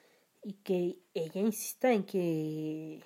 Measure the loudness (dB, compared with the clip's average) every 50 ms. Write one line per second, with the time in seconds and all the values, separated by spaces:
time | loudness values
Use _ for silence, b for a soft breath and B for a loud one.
0 | b b b b b b b _ -12 -12 -12 -8 -2 0 2 2 2 0 -2 -6
1 | _ _ -6 -4 -4 -4 -2 0 0 0 0 -2 -4 -8 -6 2 4 4 4 4
2 | 2 0 0 0 2 2 2 0 0 -2 -4 -4 -4 -4 -4 -6 -8 -10 -12 -14
3 | -16